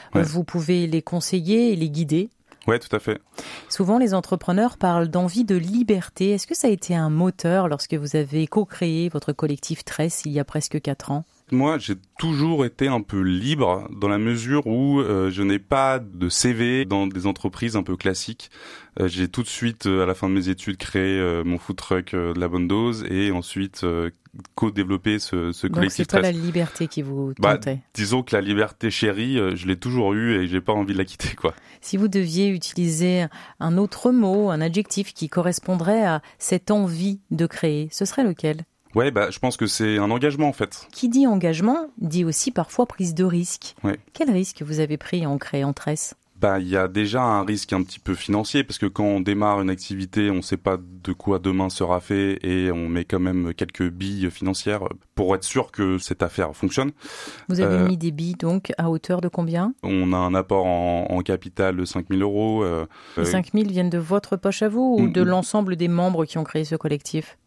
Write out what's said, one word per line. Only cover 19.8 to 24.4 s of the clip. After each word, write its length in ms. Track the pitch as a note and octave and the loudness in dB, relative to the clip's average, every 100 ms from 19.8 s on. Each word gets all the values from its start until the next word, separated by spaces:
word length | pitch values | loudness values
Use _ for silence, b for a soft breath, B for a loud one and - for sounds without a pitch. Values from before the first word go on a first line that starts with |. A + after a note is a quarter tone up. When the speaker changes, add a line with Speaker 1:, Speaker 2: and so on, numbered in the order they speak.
| G2+ | 0
Speaker 1:
euh, 180 | F#2+ | 2
à 20 | F2+ | 2
la 80 | |
fin 140 | F#2 F#2+ | 0 0
de 60 | |
mes 160 | G2 F2+ | 0 0
études, 260 | F#2 - F#2+ | -2 -4 -8
créé, 420 | - G2 F#2+ F#2+ | -4 0 0 2
euh, 240 | F2+ E2+ E2+ | 0 0 -2
mon 120 | F2 | -4
food 200 | - F#2 | -4 -8
truck, 360 | - F#2 F2+ | -2 -2 -2
euh, 200 | F#2 E2+ | -4 -2
de 60 | E2+ | -2
La 80 | F2+ | -2
Bonne 180 | F2+ F2 | 0 2
Dose 380 | G2+ A#2 A2+ F#2+ | 2 0 -2 -4
et 220 | F#2+ G2+ | 0 0
ensuite, 540 | F2+ F2 - G2 - F2+ | 0 -4 -6 -6 -4 -2
euh, 240 | E2+ E2+ - - - | -2 -4 -8 -20 -20